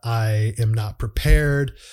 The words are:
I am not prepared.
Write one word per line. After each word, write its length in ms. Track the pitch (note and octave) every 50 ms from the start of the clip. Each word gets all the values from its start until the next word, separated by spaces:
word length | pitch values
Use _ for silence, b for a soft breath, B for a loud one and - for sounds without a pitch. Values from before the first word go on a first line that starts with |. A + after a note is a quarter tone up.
| -
I 500 | A#2 A#2 A2+ A2 A2 G#2+ G#2+ G#2+ G#2+ G#2 -
am 160 | A#2 A2 A2
not 240 | A2 G#2+ G#2 - -
prepared. 720 | - G#2 - - - D3+ D3 D3+ D3+ C#3+ C#3+ C#3+ C#3+ C3+ - B B B